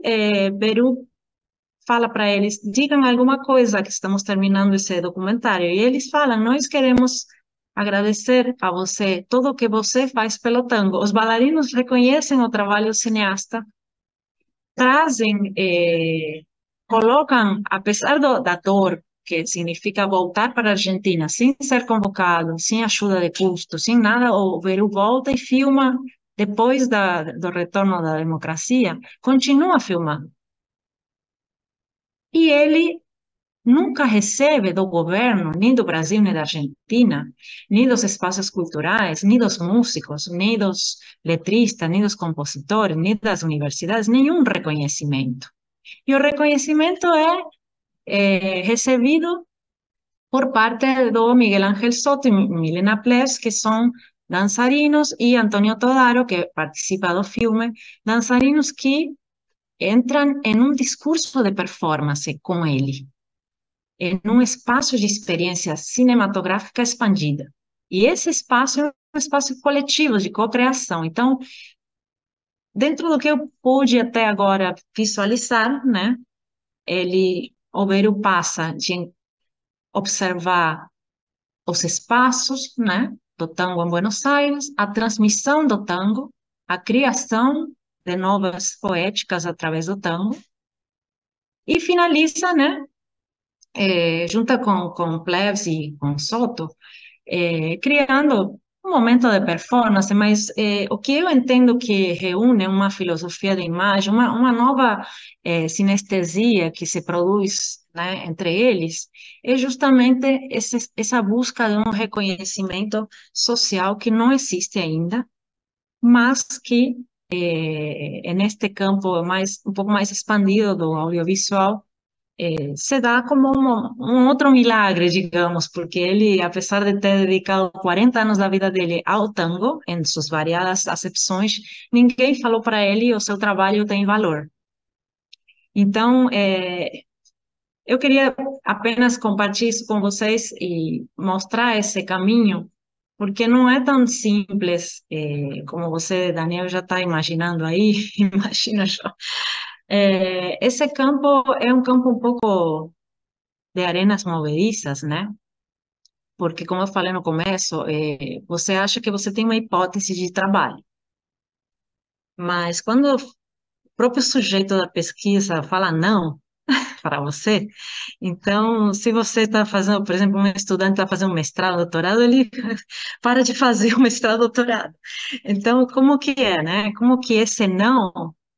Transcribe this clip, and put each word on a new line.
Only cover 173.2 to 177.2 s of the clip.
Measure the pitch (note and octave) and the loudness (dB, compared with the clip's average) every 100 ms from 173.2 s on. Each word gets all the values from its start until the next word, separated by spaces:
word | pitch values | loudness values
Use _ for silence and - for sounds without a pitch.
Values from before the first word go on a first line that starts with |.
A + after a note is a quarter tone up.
para | A#3+ B3+ | 0 2
de | B3 | 2
fazer | B3 C4 G#3+ A3 A#3+ | 2 2 2 2 4
o | |
mestrado, | A#3+ A#3+ A3+ A3 | 4 2 0 2
doutorado. | A#3 B3 A#3+ G#3+ - - - - - C4 | 2 0 -2 -4 -6 -14 -18 -14 -12 -10
Então, | - G3+ A3 B3 B3+ | -4 -2 2 2 2
como | C4 C#4 C#4 | 4 4 4
que | - C4+ | 0 0
é, | A3 E3+ | 0 0
né? | D#3 G3 G#3 | 0 -2 -2
Como | G#3+ A#3+ B3+ | 0 2 2